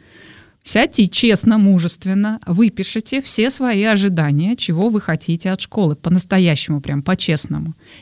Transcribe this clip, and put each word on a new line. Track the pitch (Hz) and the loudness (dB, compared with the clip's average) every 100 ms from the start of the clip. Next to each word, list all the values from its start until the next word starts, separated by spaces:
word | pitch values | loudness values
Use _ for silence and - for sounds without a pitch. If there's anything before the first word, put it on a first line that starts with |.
| _ - - - - _ | _ -20 -20 -20 -20 _
Сядьте | - 208 285 - | -4 0 0 2
и | 196 | 0
честно, | - 240 208 - 220 | 2 2 2 4 4
мужественно | 202 185 170 - 190 190 208 220 - | 4 4 0 -4 -4 -2 -2 -4 -2
выпишите | 175 226 - 190 220 220 269 | 2 2 0 -6 -6 -6 -6
все | 269 - 233 | -4 -2 -2
свои | 269 254 208 | 0 -2 0
ожидания, | 214 208 196 170 147 143 180 247 | 2 2 2 0 0 2 0 -2
чего | - 165 220 | -2 0 0
вы | 214 | 0
хотите | - 160 - 165 190 | -2 -4 -2 -4 -2
от | 185 | -6
школы, | - - 175 | -6 -2 0
по-настоящему, | 143 175 180 - 190 180 143 - 147 | 0 0 0 2 2 2 0 -2 -4
прям | 139 143 | -4 -4
по-честному. | 139 180 - 151 - 151 160 160 - - | -2 -2 -2 -4 -4 -6 -6 -10 -16 -18